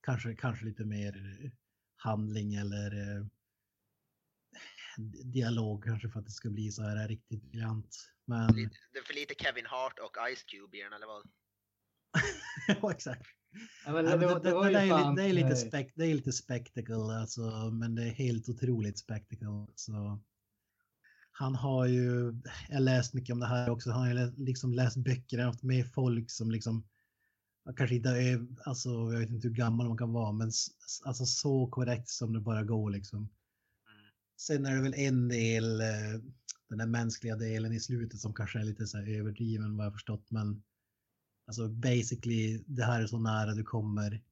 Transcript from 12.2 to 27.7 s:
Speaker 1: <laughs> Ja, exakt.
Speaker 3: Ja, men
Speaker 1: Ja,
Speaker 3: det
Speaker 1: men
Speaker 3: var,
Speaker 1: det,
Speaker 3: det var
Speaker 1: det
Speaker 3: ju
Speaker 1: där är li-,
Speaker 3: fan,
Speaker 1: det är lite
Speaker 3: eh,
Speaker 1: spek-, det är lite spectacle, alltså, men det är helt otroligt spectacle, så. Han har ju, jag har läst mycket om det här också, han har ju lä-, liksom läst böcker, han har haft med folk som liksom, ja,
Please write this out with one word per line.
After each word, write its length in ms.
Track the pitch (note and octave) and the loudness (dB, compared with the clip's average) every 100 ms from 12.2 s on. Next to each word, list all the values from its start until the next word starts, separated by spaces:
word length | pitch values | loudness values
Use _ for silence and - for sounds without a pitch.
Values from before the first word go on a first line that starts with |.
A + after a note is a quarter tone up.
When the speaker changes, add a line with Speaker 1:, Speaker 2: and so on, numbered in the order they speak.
| G4+ - - - - | 0 -4 -12 -6 0
Speaker 1:
<laughs> 140 | - | 2
Ja, 100 | G#3+ | 2
exakt. 340 | - - B2 - _ _ - A3+ - D3 | -2 -6 -8 -10 _ _ -18 -18 -14 -2
Speaker 3:
Ja, 60 | |
men 120 | D#3 | 2
Speaker 1:
Ja, 60 | E3 | 4
Speaker 3:
det 80 | E3+ | 6
Speaker 1:
men 100 | F3 | 6
Speaker 3:
var, 120 | F3 | 4
Speaker 1:
det, 80 | F3 | 4
Speaker 3:
det 60 | |
var 100 | F3 | 4
Speaker 1:
det 60 | G3 | 6
Speaker 3:
ju 40 | |
Speaker 1:
där 60 | G3 | 6
är 40 | G3 | 6
li-, 40 | |
Speaker 3:
fan, 240 | D#3+ C#3+ C#3+ | 6 6 4
Speaker 1:
det 60 | |
är 100 | G3 | 4
lite 160 | F3+ C3+ | 6 6
Speaker 3:
eh, 60 | |
Speaker 1:
spek-, 380 | B2+ A2+ D3 B2+ | 4 0 -4 -4
det 100 | - E3 | 0 2
är 80 | |
lite 180 | D3+ C3 | 2 0
spectacle, 600 | A#2+ - B2 A#2+ - A2 A2+ A2 A2 | -4 -4 -6 -4 -8 -4 -2 -2 -2
alltså, 500 | A2 - A2+ A2 A2 | -4 -4 -4 -2 -2
men 220 | A2+ A#2 | -2 -2
det 80 | A2+ | -2
är 80 | A#2 | -2
helt 360 | A#2 C3 A#2 A#2 | 0 0 0 -2
otroligt 500 | A#2+ B2+ A#2+ G#2 G2+ | -2 0 2 0 -4
spectacle, 680 | - G#2+ - A2+ G#2+ G#2 G#2 | -6 -8 -8 -10 -6 -6 -8
så. 480 | - - G#2+ G2+ G#2 G#2 _ _ _ _ _ _ _ _ _ _ - | -12 -8 -6 -4 -6 -10 _ _ _ _ _ _ _ _ _ _ -6
Han 180 | C3+ | -2
har 320 | C3+ C3+ C3 B2+ | 0 2 4 4
ju, 480 | B2 B2 B2 B2 A#2 - - - | 4 4 2 0 -4 -10 -14 -4
jag 60 | C#3+ | 4
har 40 | |
läst 340 | C3 B2+ B2 | 6 6 4
mycket 180 | B2+ B2 | -2 -2
om 80 | A#2+ | -2
det 60 | A#2+ | 2
här 240 | B2 B2 | 2 2
också, 200 | A#2 B2 | 0 0
han 100 | A#2+ | 2
har 80 | B2 | 2
ju 60 | |
lä-, 200 | B2 B2 B2+ | 2 0 -2
liksom 360 | C3 B2+ B2+ | -4 0 0
läst 220 | B2 B2+ A#2+ | 4 2 2
böcker, 420 | B2+ B2+ - A#2+ | 0 0 0 0
han 80 | B2 | 0
har 60 | |
haft 100 | A#2 | 0
med 300 | B2+ B2+ B2 | 2 2 2
folk 380 | - B2+ A#2 A#2 | 2 2 2 -2
som 200 | - A2+ | -4 0
liksom, 380 | A2+ A2 A2+ - _ _ _ _ _ _ _ | 0 0 -4 -6 _ _ _ _ _ _ _
ja, 80 | - | -14